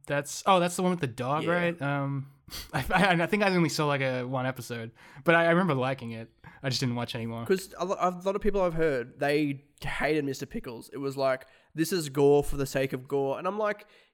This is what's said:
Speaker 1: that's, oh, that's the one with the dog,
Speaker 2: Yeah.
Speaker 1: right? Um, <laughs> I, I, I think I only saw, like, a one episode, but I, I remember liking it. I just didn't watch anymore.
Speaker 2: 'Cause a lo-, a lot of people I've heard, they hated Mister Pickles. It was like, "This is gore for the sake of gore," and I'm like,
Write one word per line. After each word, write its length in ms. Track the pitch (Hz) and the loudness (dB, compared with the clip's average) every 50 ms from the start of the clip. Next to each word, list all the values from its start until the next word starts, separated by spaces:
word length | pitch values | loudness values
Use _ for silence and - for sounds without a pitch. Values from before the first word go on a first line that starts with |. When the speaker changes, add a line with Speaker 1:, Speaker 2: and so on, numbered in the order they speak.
| - | -8
Speaker 1:
that's, 380 | - 143 143 139 - - - - | -4 -4 -2 -4 -4 -8 -2 2
oh, 140 | 202 190 180 | 4 4 4
that's 160 | 170 175 - | 4 2 0
the 80 | - 185 | 0 0
one 80 | 180 | 0
with 80 | 180 170 | 0 0
the 80 | 147 | -2
dog, 360 | 123 110 - 123 131 147 156 - | -4 -4 -4 -2 -2 -2 0 0
Speaker 2:
Yeah. 80 | 165 | 0
Speaker 1:
right? 300 | 175 175 175 170 170 175 | 0 0 0 0 -2 -2
Um, 460 | 165 143 143 143 139 139 139 135 135 - - _ _ - | -2 -2 -2 -2 -2 -4 -4 -6 -6 -10 -14 _ _ -16
<laughs> 220 | - - - - - | -14 -14 -10 -6 -6
I, 100 | 139 - - 180 | -4 -2 2 2
I, 300 | 180 202 190 175 165 170 | 4 6 6 4 4 2
I 20 | |
think 180 | 165 214 208 208 | 2 2 2 4
I 60 | 196 185 | 4 4
only 140 | 175 165 143 | 4 4 2
saw, 180 | - 160 151 | 2 0 0
like, 140 | 147 143 135 | 0 0 0
a 220 | 135 131 127 127 123 | 0 0 -2 -2 -4
one 220 | 127 135 127 127 | -4 -4 -2 -2
episode, 460 | 131 127 - 113 - 120 117 113 117 - _ - - - 135 - | -4 -4 -6 -8 -8 -8 -8 -8 -10 -14 _ -20 -20 -20 -2 2
but 120 | 180 165 | 4 4
I, 100 | 170 170 | 6 6
I 40 | 170 | 6
remember 220 | 170 175 196 170 143 | 4 4 4 4 2
liking 380 | 131 127 135 135 - 120 117 | 2 0 0 -2 -4 -8 -10
it. 180 | 113 113 113 - _ _ - - - - - | -10 -12 -12 -16 _ _ -20 -20 -14 -8 -4
I 60 | 135 | -4
just 100 | 120 - | -2 0
didn't 160 | 135 123 120 | 0 -2 -2
watch 200 | 120 120 - - | -2 -4 -6 -6
anymore. 300 | 117 113 113 117 117 117 | -6 -6 -6 -8 -4 -2
Speaker 2:
'Cause 280 | - 190 185 - - - - | 0 0 0 -2 -6 -8 -6
a 60 | 175 | -4
lo-, 120 | 185 202 - | -4 -2 0
a 120 | 165 180 | 0 -2
lot 240 | 180 175 180 196 190 | -2 -2 -4 -4 -2
of 60 | 202 | 0
people 200 | - - - 196 | 0 0 0 2
I've 140 | 185 175 165 | 0 0 0
heard, 440 | 160 160 156 139 123 117 131 - - | 2 2 2 2 0 -4 -6 -6 -4
they 440 | 143 143 147 151 151 143 139 135 - _ _ - - | 0 2 2 2 2 0 -2 -6 -10 _ _ -12 -8
hated 420 | 143 - - - 143 156 151 139 | -6 -4 -2 0 0 2 0 0
Mister 200 | 139 135 - 135 | -2 -4 -6 -8
Pickles. 460 | - - 226 - 135 117 123 - - - | -10 -10 -10 -10 -10 -12 -14 -14 -12 -10
It 40 | |
was 200 | 135 139 139 131 | -8 -6 -6 -2
like, 300 | 139 135 135 131 131 - - _ _ _ _ - | 0 0 0 0 -2 -6 -12 _ _ _ _ -4
"This 180 | 151 160 165 | -4 -2 0
is 180 | 196 175 156 143 | 0 -2 -2 -2
gore 340 | 131 147 139 143 143 147 139 | 2 4 6 8 8 6 4
for 120 | - 143 | 2 0
the 120 | 143 135 | -2 -2
sake 260 | - - 135 135 135 - | -2 0 0 0 0 -2
of 140 | 127 131 | -6 -6
gore," 320 | - 143 139 139 135 131 120 | -2 -2 0 0 0 -2 -2
and 80 | 170 | -4
I'm 100 | 185 202 | -4 -2
like, 300 | 214 214 208 202 208 - _ _ _ _ _ | -2 -2 -2 -2 -4 -10 _ _ _ _ _